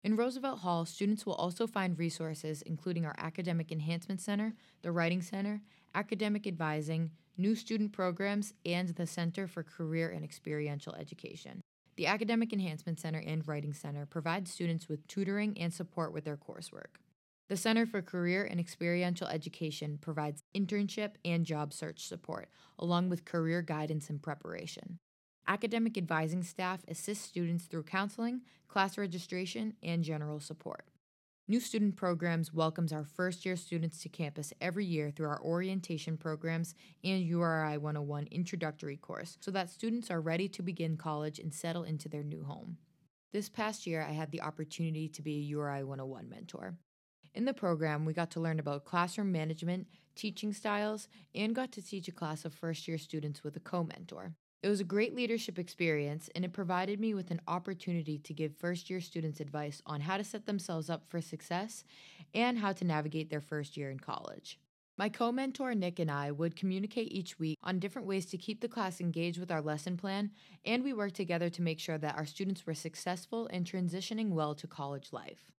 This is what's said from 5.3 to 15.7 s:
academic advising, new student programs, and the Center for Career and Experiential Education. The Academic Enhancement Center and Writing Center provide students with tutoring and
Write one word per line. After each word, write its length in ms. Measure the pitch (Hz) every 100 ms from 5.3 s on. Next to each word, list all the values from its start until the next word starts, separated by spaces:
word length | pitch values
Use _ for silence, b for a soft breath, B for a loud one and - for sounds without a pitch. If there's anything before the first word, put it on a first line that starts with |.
| 196 202 208 B B B -
academic 500 | 208 202 208 208 208
advising, 680 | 170 160 151 151 160 165 B B -
new 180 | 190 226
student 380 | - 220 208
programs, 600 | 208 185 175 196 202 202 - 170
and 240 | 175 180
the 180 | 170 170
Center 400 | - 170 175 190
for 160 | 175
Career 460 | 156 - 160 165 165
and 160 | 170 151
Experiential 680 | - - 151 147 143 - -
Education. 680 | - - - - 67 - - _ _ -
The 120 | 160
Academic 440 | 202 220 226 226
Enhancement 480 | 208 185 156 - 160
Center 240 | 165 160 156
and 220 | 160 151
Writing 240 | 147 147
Center 340 | 147 147 147 143
provide 440 | 165 160 180 175
students 400 | - 170 165 -
with 180 | 151 -
tutoring 500 | - 196 202 214 208
and 160 | 170